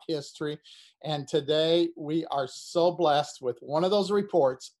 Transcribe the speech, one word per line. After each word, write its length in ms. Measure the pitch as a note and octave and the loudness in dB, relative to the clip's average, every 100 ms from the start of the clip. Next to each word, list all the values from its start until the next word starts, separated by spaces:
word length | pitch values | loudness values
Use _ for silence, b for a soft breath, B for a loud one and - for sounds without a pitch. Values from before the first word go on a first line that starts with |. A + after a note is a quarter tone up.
| - | -6
history. 500 | D3+ C#3 - D3+ D3+ B B B B | -6 -6 -8 -8 -8 B B B B
And 240 | D3 D3 C3 | -6 -6 -2
today 600 | D#3 C#3+ D#3 D#3+ E3+ E3+ - | -2 0 2 4 4 2 -4
we 300 | D3 E3 - | -4 -4 -2
are 160 | C#3 C3 | -4 -4
so 440 | - - E3+ F3 | -8 -6 2 2
blessed 480 | E3 D#3 C#3+ D3 - | 4 2 2 0 -6
with 160 | B2+ A#2 | -6 -6
one 240 | B2+ D3+ | -4 -2
of 80 | F3+ | 2
those 180 | G#3 F#3 | 2 2
reports 680 | G#3 G3+ F3 C3+ B2+ - - | 0 2 2 2 0 -10 -10